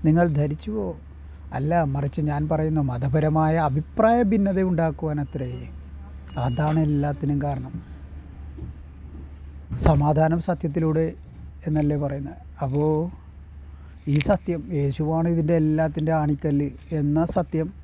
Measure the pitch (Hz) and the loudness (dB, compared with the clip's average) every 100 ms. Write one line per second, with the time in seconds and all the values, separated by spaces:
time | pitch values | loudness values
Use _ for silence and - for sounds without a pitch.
0 | 160 160 175 147 147 156 214 214 190 151 | 6 6 4 4 0 -2 -6 -4 -6 -8
1 | - - - - - - 143 175 151 139 | -14 -18 -18 -16 -10 -4 0 2 2 0
2 | 143 - 151 143 151 156 156 156 139 123 | -2 -2 -2 0 0 0 2 2 0 0
3 | 135 151 151 156 156 160 156 139 156 - | 0 2 4 4 4 4 2 0 -4 4
4 | 220 233 220 214 196 190 185 170 160 151 | 6 6 4 4 2 2 2 2 0 0
5 | 160 151 143 - 127 123 123 - - - | -4 -2 -4 -6 -6 -8 -12 -14 -14 -14
6 | - - - - 123 120 151 156 151 147 | -14 -16 -10 -4 -2 0 2 4 4 2
7 | 147 143 139 143 143 135 127 - - - | 0 0 0 0 0 -4 -6 -10 -12 -16
8 | - - - - - - - - - - | -14 -16 -16 -14 -14 -12 -12 -12 -16 -16
9 | - - - - - - - - - 147 | -16 -14 -16 -16 -16 -16 -10 2 4 6
10 | 147 151 156 170 165 165 165 156 160 156 | 4 4 4 2 0 -2 -2 0 0 2
11 | 160 - - - - - 160 151 147 147 | 0 -4 -16 -16 -18 -10 -2 0 2 0
12 | 143 139 143 - - - 139 139 151 156 | -2 -4 -8 -12 -18 -6 -2 0 2 2
13 | 170 - - - - - - - - - | -2 -8 -18 -20 -18 -18 -18 -18 -18 -12
14 | - 147 147 196 - 170 - 160 143 135 | 0 2 4 2 2 -4 -2 0 0 0
15 | 156 160 170 165 151 170 156 156 160 151 | 0 2 2 2 4 4 4 4 2 0
16 | 160 160 147 143 156 143 143 - - 156 | 2 2 2 0 2 2 0 -4 -6 0
17 | 147 147 165 - 175 160 160 - | 2 2 2 0 0 -2 -2 -6